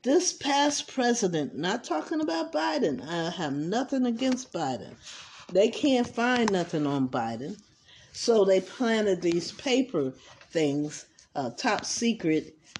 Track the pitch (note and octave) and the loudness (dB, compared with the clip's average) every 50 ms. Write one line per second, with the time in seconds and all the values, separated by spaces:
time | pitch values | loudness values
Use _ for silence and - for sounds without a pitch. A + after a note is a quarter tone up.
0 | - A#3+ C#4 F4+ - - - - - C#4 C#4+ C#4+ C#4+ D4 C#4+ - - - - - | 2 4 4 4 4 2 -4 -2 -2 0 2 4 4 2 2 -2 -6 -6 -4 0
1 | A#3+ A#3+ A#3+ A#3 G#3 F#3 E3+ D#3 C#3+ B2 - A2+ D#3 F3+ G#3 B3 - - E4+ D#4 | 2 2 2 2 0 0 0 0 -2 -2 -4 -4 -2 -2 -2 -4 -4 -4 -4 -4
2 | D#4 - E4 D#4 D#4 D#4 D#4+ D#4+ D#4+ D#4+ - D4+ D#4+ D#4+ D#4 D4 A#3+ D#3+ C#3 B2+ | -2 -2 -2 -2 -2 -2 -2 -2 -4 -2 -2 -2 -2 0 0 0 0 0 0 -2
3 | - D3+ E3+ E3+ E3 E3 F3+ F#3+ E3+ C#3+ C#3 C#3+ D3+ E3+ G3+ A#3+ C4 C4 C#4+ C4 | -6 -6 -4 -2 -2 -4 -4 -4 -4 -2 -2 -2 -2 -2 -2 -2 -2 -2 0 0
4 | B3+ B3 A#3 A3+ C4 C4 B3+ B3+ - - - F3 D#3 C3+ B2+ A#2 - A#2+ A#2+ - | 0 0 0 0 0 0 0 -2 -4 -8 -6 -4 -4 -2 -4 -6 -8 -12 -16 -20
5 | - - - - - - - - - - F3 F#3 G#3 A#3 A3+ - - D4 C4 B3 | -20 -20 -18 -18 -18 -20 -20 -20 -16 0 4 4 4 4 2 0 2 2 4 4
6 | A#3+ A#3 - - A3+ B3 B3+ B3 A#3 G#3+ G3 F3+ E3+ E3+ - D#3+ D3+ C#3+ C#3+ C#3 | 2 0 -2 -2 0 2 2 2 2 2 2 0 -2 -2 -2 -2 0 0 0 0
7 | C3 B2+ C3 B2+ A2+ A#2 A#2 A2+ C3 D#3+ G#3 - _ _ _ _ _ _ - - | 0 0 -2 -4 -4 -4 -6 -8 -8 -10 -12 -14 _ _ _ _ _ _ -20 -20
8 | - - - - - - A3+ A3 G3 G3 F#3+ F#3+ F#3 - - - B3+ A3+ A3+ A3 | -20 -20 -12 -6 0 2 4 6 6 6 6 4 2 -2 -6 -2 0 2 2 2
9 | G#3+ G3+ F#3+ F3 E3 F3 E3+ F3 E3+ - - - - C#4 B3 C4 C4 - - E3 | 4 2 2 2 2 2 2 2 0 -4 -12 -6 -2 2 2 2 2 2 0 -2
10 | C#3 C3 C3 - - - - - - _ - E3 D#3 C#3+ C#3 D3 D3 D3+ D3+ - | -2 -2 -4 -8 -20 -20 -20 -20 -20 _ 0 0 2 2 2 0 -2 -4 -8 -12
11 | - _ _ - - _ _ D3 C3+ A#2 A#2 - - - G#3 - - - - - | -18 _ _ -20 -20 _ _ -4 -4 -4 -6 -2 -2 -2 -2 0 -2 -6 -4 0
12 | A#3 A#3 A3 A3+ - E3 D#3 D#3 - - - _ _ - - | 0 0 0 0 0 0 0 0 0 -4 -18 _ _ -16 -16